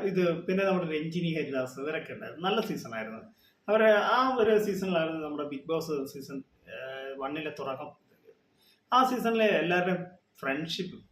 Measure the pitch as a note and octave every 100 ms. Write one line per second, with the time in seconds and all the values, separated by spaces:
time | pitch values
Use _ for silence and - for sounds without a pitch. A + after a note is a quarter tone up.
0 | G3+ F3 F3 D#3+ - F#3+ G3 F#3 D#3+ D#3
1 | E3 F3 E3+ D#3+ C#3 C3 B2+ C3 C#3+ D#3
2 | D3 A2+ A2+ C#3+ F#3 A3 G3+ D3+ - A2+
3 | G#2+ A2 - _ _ _ - A3 A3 G#3
4 | G#3 A#3 B3+ B3+ G#3+ G#3 G3 F#3 F#3+ F3
5 | D#3+ D#3+ D3+ D3 D3 C#3 D3 D#3+ D#3+ D3
6 | C3+ C#3 C3+ C#3 C3 _ - A2 C3 C3+
7 | C3+ C3+ C3+ D#3 D3+ D3 C3+ C3 D3 -
8 | _ _ _ - _ _ _ _ - B3
9 | B3+ B3 A3+ A3+ G#3+ E3+ E3 F3+ F3+ F#3
10 | - - _ - C#3 C#3+ D#3+ - F#3 G2
11 | -